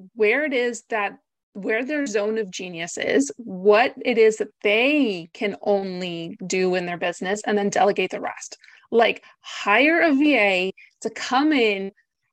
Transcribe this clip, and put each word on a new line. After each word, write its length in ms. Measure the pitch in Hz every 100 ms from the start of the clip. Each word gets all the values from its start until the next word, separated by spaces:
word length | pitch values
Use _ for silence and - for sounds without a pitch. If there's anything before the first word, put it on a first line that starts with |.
| 190
where 320 | 226 208 254 302
it 80 |
is 280 | 262 240 226 -
that, 300 | 226 202 135 _ _ _
where 320 | 208 190 220
their 220 | 262 302 277
zone 320 | 208 208 220
of 120 | 196
genius 460 | - 180 165 170 -
is, 340 | - - 277 -
what 580 | 226 185 196 208 262 -
it 140 | 262 233
is 220 | 220 214
that 100 | 208 _
they 680 | 208 214 262 302 247 180 165
can 240 | - 208 196
only 760 | 214 202 196 180 180 170 165 202 180
do 280 | 190 185
in 120 | 180 175
their 120 | 170
business, 440 | 185 175 185 208 -
and 100 | 208
then 120 | 202
delegate 420 | - 196 190 185
the 100 | -
rest. 380 | - - - - - - _
Like, 340 | 233 214 180 - _
hire 600 | - - 196 214 294 330
a 140 | 330
V 220 | 269 302 254
A 360 | 202 185 185 - - _
to 100 | 220
come 420 | - - 254 302
in 400 | 285 226 196 196 - _ _ _